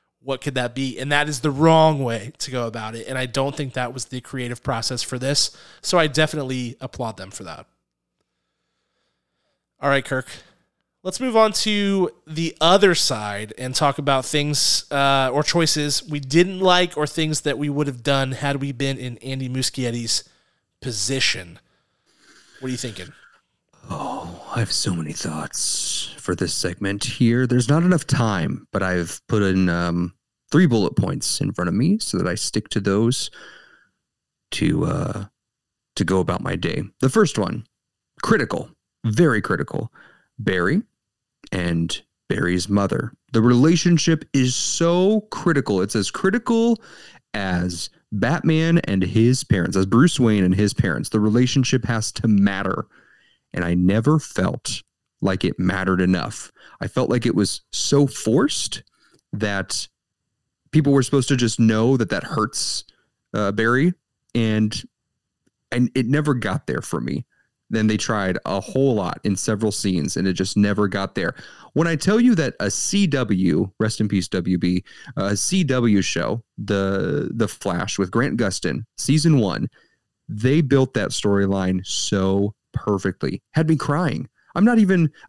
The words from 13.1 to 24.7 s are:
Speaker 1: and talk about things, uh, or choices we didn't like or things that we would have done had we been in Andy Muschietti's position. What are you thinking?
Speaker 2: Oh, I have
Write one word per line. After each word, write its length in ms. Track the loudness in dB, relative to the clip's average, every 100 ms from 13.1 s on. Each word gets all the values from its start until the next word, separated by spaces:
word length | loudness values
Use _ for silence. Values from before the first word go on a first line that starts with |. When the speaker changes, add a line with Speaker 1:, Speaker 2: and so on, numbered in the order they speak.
| -2 -4 -8 -10 -10
Speaker 1:
and 160 | -6
talk 260 | 0 0 0
about 260 | 0 0 0
things, 580 | -2 -2 0 0 -2 -2
uh, 380 | 0 2 4 2
or 120 | 0
choices 600 | 0 0 0 0 -2 -4
we 160 | -6 -8
didn't 400 | 0 2 4 2
like 380 | 2 4 2 -2
or 100 | -4
things 340 | -2 -2 -2
that 160 | -4 -4
we 120 | -2
would 180 | -2 -4
have 160 | -4
done 300 | -2 0 0
had 240 | -4 -4 -4
we 160 | -4
been 240 | -4 -4 -4
in 200 | -8 -12
Andy 280 | -10 -8 -6
Muschietti's 800 | -4 -4 -4 -4 -4 -4 -6 -6 _ _ _ _ _
position. 760 | -10 -6 -4 -2 -2 -2 -8 -18 _ _ _ _ _ _ _ _ _ -12
What 80 | -8
are 40 |
you 60 | -6
thinking? 360 | -8 -10 -16 -18 -20 _ _ _ _ _ -12
Speaker 2:
Oh, 560 | -8 -8 -8 -10 -14 -10
I 60 | -4
have 140 | -2